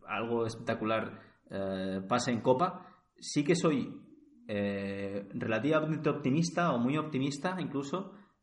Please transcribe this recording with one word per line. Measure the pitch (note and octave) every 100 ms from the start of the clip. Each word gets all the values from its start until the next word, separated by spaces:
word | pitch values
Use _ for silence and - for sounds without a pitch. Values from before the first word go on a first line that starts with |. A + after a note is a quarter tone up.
| -
algo | G2+ A#2 A#2
espectacular, | A2+ - - G#2+ G#2+ A2+ - - - _ -
eh, | G2 F#2+ F#2+ F#2+ F#2+ F#2+
pase | A#2+ B2
en | A2+
Copa. | C3 B2+ F#3 - - - _ _
Sí | - D3+
que | D3 E3+
soy, | E3+ C#3 - - - - - - -
eh, | G#2 G2+ G2+ G2 G2 G2 G2+ G2+
relativamente | - A2+ A2 C#3 D#3 D#3 D3+ D#3
optimista | C#3 C3 D3 E3 - F3
o | B2
muy | B2 D3+
optimista | D3+ B2+ C#3+ C#3 F#3 F#3
incluso, | C3+ C#3 C#3 F3 G3+ - - _